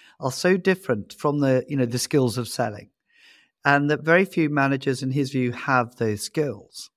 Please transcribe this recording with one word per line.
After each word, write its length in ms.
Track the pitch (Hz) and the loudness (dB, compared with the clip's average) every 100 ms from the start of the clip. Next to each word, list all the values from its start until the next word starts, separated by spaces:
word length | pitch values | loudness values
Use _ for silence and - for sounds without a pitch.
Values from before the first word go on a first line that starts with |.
| - - | -20 -8
are 120 | 131 | -6
so 260 | - 180 185 | -2 0 2
different 560 | 190 185 - 110 95 | 2 0 -2 -4 -6
from 260 | - 151 147 | -6 -2 0
the, 260 | 135 127 - | 2 2 0
you 80 | 143 | -2
know, 120 | 120 | -2
the 100 | 120 | -2
skills 400 | - 147 127 113 | 0 0 0 -2
of 100 | 117 | -6
selling, 440 | - 113 104 - _ _ _ - _ _ _ 143 | -4 -4 -6 -16 _ _ _ -20 _ _ _ 2
and 240 | 143 143 | 4 4
that 140 | 147 | 0
very 220 | 151 170 190 | 4 4 4
few 240 | - 151 | 0 0
managers, 500 | 147 139 139 139 123 | 2 0 0 -2 -4
in 80 | 131 | -2
his 220 | 135 135 | -2 -2
view, 200 | 135 123 | -2 -2
have 420 | 120 - 131 117 - | -4 0 0 0 -2
those 260 | 113 104 | -2 -2
skills. 720 | - - 147 104 - - - | -4 -4 -4 -6 -14 -20 -20